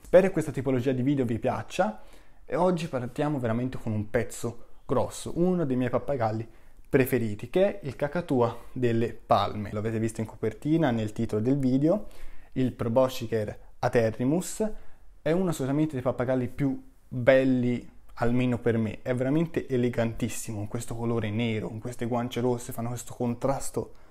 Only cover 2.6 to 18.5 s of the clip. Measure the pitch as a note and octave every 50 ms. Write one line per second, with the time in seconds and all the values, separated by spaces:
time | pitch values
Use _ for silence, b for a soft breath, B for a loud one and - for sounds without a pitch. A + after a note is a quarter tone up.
2.6 | F3+ F#3 F3+ D#3+ E3+ D#3 - B2+ A#2+ A#2+ - - D3 D3 D3+ C3+ A#2+ A2+ A2 A#2+
3.6 | B2 C3 C3 - - A#2+ A2 G#2+ G#2 G#2+ - A#2+ A2 A2+ - - - A#2 G#2+ -
4.6 | b b b b b - C3+ B2 G#2 - - - - A2 - D#3+ E3+ F#3 F#3 F3
5.6 | E3 C3+ B2+ B2 B2+ A#2+ - A#2+ - - A2+ A2 A2+ A2 G#2+ A2 A2+ - b b
6.6 | b b b b b - - C3+ B2+ - C3+ A#2+ A2+ A2 G#2 G#2 - - - F3+
7.6 | F#3+ G3+ - - - C#3+ A#2+ - D3 C#3+ - F3 E3+ - C#3 B2+ A#2 A#2 A#2 B
8.6 | B B B C3 B2 A#2 A#2 A2+ A#2 A2 - - - - A#2+ G#2 G2 F#2+ G2+ G#2+
9.6 | G#2 G2+ G#2+ G#2+ G2+ A2+ A2+ A2 A2 A2+ A2 - A2 A2 - - - A2 - -
10.6 | - D3 D#3 E3+ D#3+ C3 A#2+ A2+ A2 G#2 - - A2+ - - G#2+ A2 B2 C#3 C#3+
11.6 | C3+ B2+ B2+ C3+ D3 D#3+ F#3+ G#3+ - B B B B B B B B B B C3+
12.6 | C3 B2 A2 - A#2+ A2+ A2+ C3 C3 B2+ - - A#2+ A2 A#2 A2 G#2+ G#2+ A#2 -
13.6 | - - - - - B2 - B2 A2+ A2 A2 - - C3 D3+ F#3 F3+ - - -
14.6 | A3 G#3 G#3+ B B B B B B B - - - D3+ D#3+ F#3 F#3+ F3 D3+ -
15.6 | C3+ C3 C#3 D3+ D#3 D3+ C3+ B2+ A#2 C3 A#2+ - B2 B2 C3 C3 B2 A#2 - -
16.6 | C#3+ C3+ C3 - - - - - - - - B2+ A#2+ C3 C3+ C3 C3+ C3+ C3 B2+
17.6 | A#2+ B2 B2 A#2+ - - - - - - - - A#2 A#2 A#2+ B2 B2+ B2+